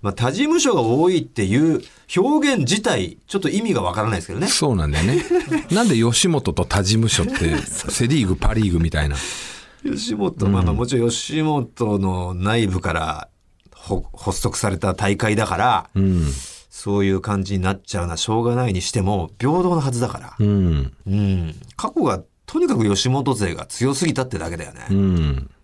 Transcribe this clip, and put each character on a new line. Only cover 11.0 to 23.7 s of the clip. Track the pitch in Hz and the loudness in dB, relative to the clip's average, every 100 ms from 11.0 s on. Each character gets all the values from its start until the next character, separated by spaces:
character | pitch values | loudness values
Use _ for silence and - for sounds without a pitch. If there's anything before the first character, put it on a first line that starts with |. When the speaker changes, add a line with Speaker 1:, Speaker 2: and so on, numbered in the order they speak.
| 117 | 0
Speaker 1:
ん | |
吉 | 113 - 151 | -2 -4 -2
本 | 156 147 120 - 113 101 | 0 0 -2 -2 0 2
の | 95 92 90 90 | 0 0 -4 -2
内 | 95 117 107 | 0 2 2
部 | 92 | 0
か | 87 | -2
ら | 82 80 78 - _ _ _ _ | -2 -4 -6 -10 _ _ _ _
ほ-、 | - - 95 - - | -20 -6 -4 -4 -8
発 | - 90 | -6 -2
足 | - - | -4 -2
さ | 107 | -2
れ | 98 | 0
た | 101 | -2
大 | 90 98 101 | 0 -2 0
会 | 110 107 | 0 0
だ | 107 | 0
か | 90 | 2
ら、 | 120 104 - 98 | 2 2 -2 0
Speaker 2:
う | |
ん。 | 98 90 76 67 - - - | 2 4 0 -2 -10 -18 -20
Speaker 1:
そ | - - 101 | -12 -2 2
う | 98 | 2
い | |
う | 95 | 0
感 | 98 101 | 0 -4
じ | 95 101 | -2 -2
に | |
な | 92 | -2
っ | 98 | -4
ち | - 92 | -6 -6
ゃ | |
う | 87 | -4
の | |
は | 82 | -4
し | - | 0
ょ | 110 | 0
う | 117 | 2
が | 120 | 0
な | 123 | 0
い | |
に | 92 | -2
し | 87 | -2
て | 110 | 0
も、 | 95 101 82 - | 0 0 -4 -2
平 | 123 170 | 0 2
等 | 180 170 | 2 2
な | |
は | 135 | 0
ず | 123 | -2
だ | 117 | -2
か | - | -6
ら。 | - - | -14 0
Speaker 2:
う | |
ん。 | 104 101 90 76 67 - - | 2 4 4 2 -2 -6 -2
Speaker 1:
う | |
ん。 | 101 101 95 82 76 - - | 0 2 0 -2 -8 -16 -8
過 | - | -4
去 | - | 0
が、 | 165 190 - _ - | 0 -2 -6 _ -6
と | 320 | 0
に | 339 | 2
か | 214 | 2
く | 107 | 2
吉 | 101 127 | 2 2
本 | 135 131 | 0 0
勢 | 113 98 80 | 0 -2 -4
が | |
強 | 82 | -10